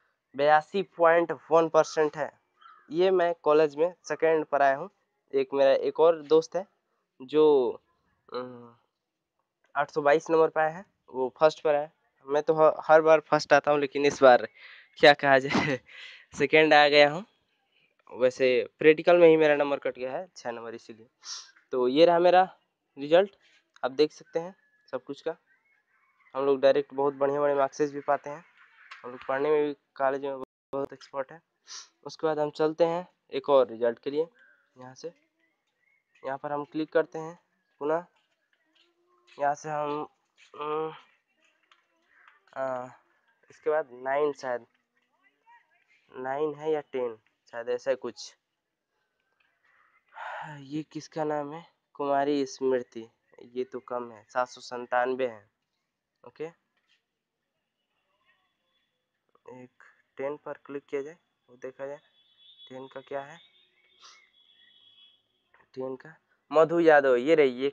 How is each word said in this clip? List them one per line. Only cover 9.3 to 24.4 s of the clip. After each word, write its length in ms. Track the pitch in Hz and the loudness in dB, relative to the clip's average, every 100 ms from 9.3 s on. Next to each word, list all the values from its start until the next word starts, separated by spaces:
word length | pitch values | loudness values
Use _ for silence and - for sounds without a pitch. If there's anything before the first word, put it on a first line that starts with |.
| _ _ _ _ | _ _ _ _
आठ 160 | 139 147 | -8 -6
सौ 120 | 160 | -2
बाईस 280 | 143 156 - | 0 0 0
नंबर 180 | 160 160 | 0 0
पर 120 | 160 | 0
आया 160 | 156 170 | -4 -6
है, 80 | - _ _ | -16 _ _
वो 220 | 127 127 - | -8 -8 0
फर्स्ट 220 | 156 - | 0 2
पर 120 | 156 | -2
आया 80 | 147 | -2
है। 100 | 156 _ _ _ 135 | -4 _ _ _ -6
मैं 160 | 147 | -4
तो 120 | 151 | -2
ह-, 200 | 156 156 - | 2 2 2
हर 180 | - 156 | 4 4
बार 180 | 156 156 | 6 2
फर्स्ट 320 | - 151 - | 2 -2 2
आता 180 | 143 - | 2 2
हूँ, 100 | 147 | -2
लेकिन 260 | 143 143 143 | -2 -2 -2
इस 160 | 139 | 6
बार 240 | 135 120 113 - - - _ - | 6 6 4 -12 -20 -20 _ 4
क्या 140 | 151 | 6
कहा 260 | 143 143 135 | 6 4 2
जाए 400 | 139 - 151 131 - - - | 2 -2 -2 -4 -8 -20 -20
<laughs> 300 | - _ - | -20 _ -4
सेकंड 360 | 143 156 156 | 2 4 6
आ 120 | 151 147 | 6 6
गया 220 | 147 147 | 6 4
हूँ। 140 | 160 220 _ _ _ _ _ _ _ _ | 2 -10 _ _ _ _ _ _ _ _
वैसे 560 | 104 127 - 131 123 104 - | -2 -2 0 0 0 -4 0
प्रैक्टिकल 380 | 151 156 165 175 | 2 2 2 6
में 120 | 165 | 6
ही 80 | 160 | 6
मेरा 200 | 156 147 | 4 2
नंबर 220 | 143 139 | 0 -4
कट 200 | 135 123 | -6 -8
गया 140 | 127 | -10
है, 140 | 147 185 - | -10 -14 -16
छः 140 | 123 | -14
नंबर, 240 | 117 117 | -12 -14
इसीलिए। 320 | 113 - 110 117 _ - - - _ _ | -16 -18 -20 -20 _ -18 -18 -20 _ _
तो 140 | 131 123 | -2 0
ये 160 | 139 | 4
रहा 140 | 170 170 | 4 4
मेरा 240 | 180 180 185 - _ _ _ 143 | 4 4 2 -4 _ _ _ -16
रिजल्ट, 380 | 147 170 202 - _ _ _ _ | 2 2 2 -4 _ _ _ _
आप 60 | 127 | -8
देख 220 | 135 151 | -2 -2
सकते 260 | - 165 | -2 -12
हैं 160 | 165 | -10